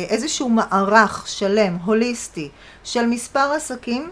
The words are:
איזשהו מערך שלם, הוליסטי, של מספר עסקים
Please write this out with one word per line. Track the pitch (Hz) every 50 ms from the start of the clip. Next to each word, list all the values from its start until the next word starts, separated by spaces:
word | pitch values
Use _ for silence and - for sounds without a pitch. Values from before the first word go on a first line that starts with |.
| 180 -
איזשהו | - 220 247 311 - - 294 247
מערך | 226 226 190 - 185 196 196 196 214 226 214 190 - - - -
שלם, | - - 208 190 202 220 214 185 175 180 170
הוליסטי, | 196 220 220 233 247 240 233 - - - 180 151 143 - - - - - - -
של | - - 247 233
מספר | 233 240 240 - - - 277 277 277 294
עסקים | 311 302 - 254 247 - 240 233 247 302 339